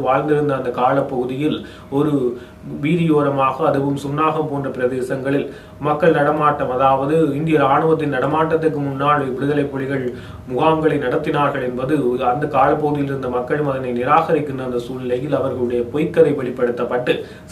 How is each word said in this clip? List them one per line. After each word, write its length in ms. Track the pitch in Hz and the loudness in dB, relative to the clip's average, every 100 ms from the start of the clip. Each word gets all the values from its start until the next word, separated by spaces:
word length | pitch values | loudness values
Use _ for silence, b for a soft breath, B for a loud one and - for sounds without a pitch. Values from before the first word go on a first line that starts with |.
| 127 | 0
வாழ்ந்திருந்த 480 | 135 147 147 143 135 | 0 2 2 2 0
அந்த 120 | 123 123 | -2 0
காலப்பகுதியில் 760 | 127 139 131 127 123 135 151 - B B - 139 | 2 2 0 -2 -4 -2 -2 -2 B B -4 0
ஒரு 140 | 151 143 123 117 B - - 151 | 2 2 0 -4 B -16 -12 -4
வீதியோரமாக, 760 | 147 175 165 147 143 135 135 131 156 | 0 2 4 4 2 2 0 0 0
அதுவும் 300 | 135 139 139 | 2 0 -2
சுன்னாகம் 460 | 139 147 156 156 143 | -4 -2 0 0 -2
போன்ற 180 | 139 131 123 | -4 -4 -2
பிரதேசங்களில் 680 | 123 127 123 135 131 139 120 B B - 143 | -2 -2 -4 -4 -2 -2 -2 B B -6 -2
மக்கள் 280 | 147 175 151 | 2 4 4
நடமாட்டம், 540 | 143 151 147 143 131 127 | 2 4 2 2 0 2
அதாவது 400 | 135 135 139 160 151 135 | 4 4 2 2 2 2
இந்திய 180 | 160 151 | 2 4
ராணுவத்தின் 520 | 135 147 165 156 147 131 | 6 4 4 2 2 0
நடமாட்டத்துக்கு 640 | 139 156 160 160 156 147 143 | 2 2 2 2 0 0 -2
முன்னால் 380 | 135 143 147 131 123 | 0 2 2 2 -2
விடுதலை 300 | 139 147 139 | 0 0 0
புலிகள் 320 | 139 135 135 123 123 B B - | -2 -4 -2 -4 -6 B B -6
முகாம்களை 460 | 127 156 156 156 139 127 | -2 0 2 0 0 0
நடத்தினார்கள் 600 | 151 156 147 143 139 127 | -2 -2 0 0 -2 -4
என்பது 280 | 123 135 151 123 123 127 | -4 -2 0 0 0 0
அந்த 140 | 139 147 139 | 0 0 2
காலப்பகுதியில் 560 | 143 151 147 147 139 | 2 2 0 -2 -2
இருந்த 180 | 135 127 123 | -4 -4 -4
மக்களும் 340 | 120 151 147 | -2 -2 -2
அதனை 200 | 131 127 120 | -2 -4 -2
நிராகரிக்கின்ற 640 | 127 160 165 156 143 135 123 | 2 2 4 0 -2 -6 -4
அந்த 120 | 123 120 | -6 -6
சூழ்நிலையில் 500 | 127 127 123 143 135 | -8 -4 -4 0 -2
அவர்களுடைய 420 | 127 123 120 120 117 | 0 -2 -2 -2 -2
பொய்க்கதை 400 | 143 - - 135 139 | -2 0 4 4 2
வெளிப்படுத்தப்பட்டு 760 | 123 117 123 120 120 123 - - B B - | -4 -2 -2 0 -2 -2 0 -2 B B -6